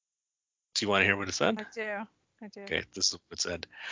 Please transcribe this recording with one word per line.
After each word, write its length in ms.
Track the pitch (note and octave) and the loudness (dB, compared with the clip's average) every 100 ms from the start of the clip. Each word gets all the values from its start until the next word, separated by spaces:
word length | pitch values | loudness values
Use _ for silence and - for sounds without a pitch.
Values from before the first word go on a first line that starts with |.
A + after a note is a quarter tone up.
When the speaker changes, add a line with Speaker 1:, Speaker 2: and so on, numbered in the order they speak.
| _ _ _ _ _ _ _ | _ _ _ _ _ _ _
Speaker 1:
Do 100 | - | -2
you 40 | G#2 | 2
wanna 160 | G2 | 6
hear 120 | F#2+ G2 | 6 4
what 120 | F#2+ | 0
it 40 | |
said? 240 | - E3+ A3 | 2 2 2
Speaker 2:
I 40 | G#3 | -4
do. 320 | A3+ G#3+ G#3 A3 _ _ - | -8 -6 -6 -8 _ _ -20
I 60 | G#3 | -18
do. 120 | G#3 | -14
Speaker 1:
Okay, 200 | G3 D#2+ - | -6 -4 -4
this 140 | - - | -2 -2
is 40 | |
what 60 | F2+ - | -2 -8
it 80 | - | -6
said. 260 | F#2 E2+ - - - | -4 -4 -8 -12 -10